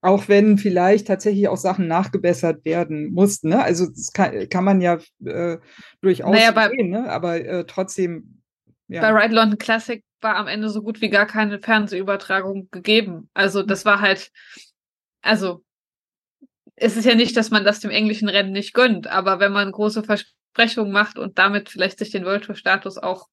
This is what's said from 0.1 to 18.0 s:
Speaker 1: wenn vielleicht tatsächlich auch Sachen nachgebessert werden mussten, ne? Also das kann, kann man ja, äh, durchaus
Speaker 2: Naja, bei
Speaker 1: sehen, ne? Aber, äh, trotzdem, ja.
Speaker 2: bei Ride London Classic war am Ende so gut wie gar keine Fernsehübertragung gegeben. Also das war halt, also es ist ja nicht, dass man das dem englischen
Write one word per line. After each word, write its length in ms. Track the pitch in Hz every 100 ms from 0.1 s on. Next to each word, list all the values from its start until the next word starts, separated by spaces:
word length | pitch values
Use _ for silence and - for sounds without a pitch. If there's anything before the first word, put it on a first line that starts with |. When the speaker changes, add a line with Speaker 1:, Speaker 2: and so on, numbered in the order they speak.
| 196 202
Speaker 1:
wenn 280 | 202 214 202
vielleicht 520 | 202 180 180 208 208
tatsächlich 400 | 190 208 202 202
auch 100 | 180
Sachen 300 | 185 190 170
nachgebessert 760 | 165 196 196 180 170 170 156
werden 480 | - 165 175 151 151
mussten, 380 | 175 202 202 156
ne? 120 | 208
Also 240 | 92 170 180
das 240 | - -
kann, 340 | - 190 104 196
kann 160 | 180
man 160 | 185 190
ja, 160 | 175 170 - _ -
äh, 320 | 82 170 165 _ - - _
durchaus 320 | 190 180 196
Speaker 2:
Naja, 200 | 214 226
bei 180 | 220 208
Speaker 1:
sehen, 180 | 262 190
ne? 220 | 196 247
Aber, 340 | - 175 170
äh, 220 | - 175 175
trotzdem, 760 | - 190 - 180 165 - _ _ _ _ _ _
ja. 160 | 180
Speaker 2:
bei 80 | 220
Ride 240 | 220 220
London 240 | 226 226 208
Classic 440 | - 226 226 226 _ _
war 140 | 220 208
am 100 | 202
Ende 240 | 202 214
so 120 | 214
gut 200 | 214 220
wie 80 | 220
gar 160 | 202 208
keine 320 | 214 214 202
Fernsehübertragung 1080 | 214 220 208 185 190 196 - 190 190 196 185
gegeben. 580 | 185 190 220 202 165 -
Also 280 | - 196 196
das 220 | 196 190
war 160 | 208 202
halt, 300 | 202 190 - _ - - - _ _ _ _ _
also 440 | - 214 190 170 _ _ _ _ _ _ _ _ _ _ _ _
es 160 | 233 202
ist 100 | 226
ja 100 | 226
nicht, 200 | 233 240
dass 140 | 220
man 140 | 214
das 160 | 202 208
dem 100 | 208
englischen 380 | 208